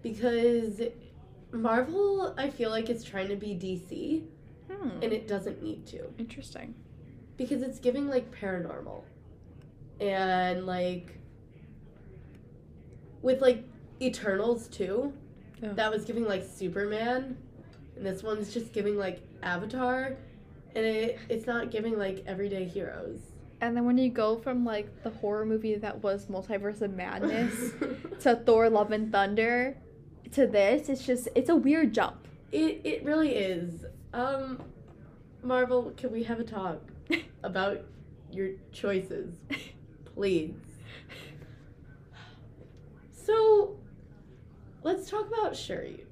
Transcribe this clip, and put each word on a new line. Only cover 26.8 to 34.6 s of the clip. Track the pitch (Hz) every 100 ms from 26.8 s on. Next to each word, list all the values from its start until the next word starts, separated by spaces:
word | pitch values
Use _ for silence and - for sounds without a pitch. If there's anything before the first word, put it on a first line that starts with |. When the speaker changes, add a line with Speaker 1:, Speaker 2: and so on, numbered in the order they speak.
Speaker 2:
of | 202
Madness | 185 180 190 302 220 240 233 240 - - 254
Speaker 1:
<laughs> | - -
Speaker 2:
to | 277 233
Thor: | 240 226 226
Love | 214 208
and | 214 220
Thunder | 202 196 214 226 240 254 269 - - - - -
to | - 240
this, | 208 196 294 294
it's | 262 -
just, | 247 -
it's | - 262
a | 330
weird | 254 320 294
jump. | 214 185 - - - -
Speaker 1:
It, | 302 320 -
it | 320 -
really | 294 311 302
is. | 220 190 175 175 165 - - -
Um, | 240 262 269 262 247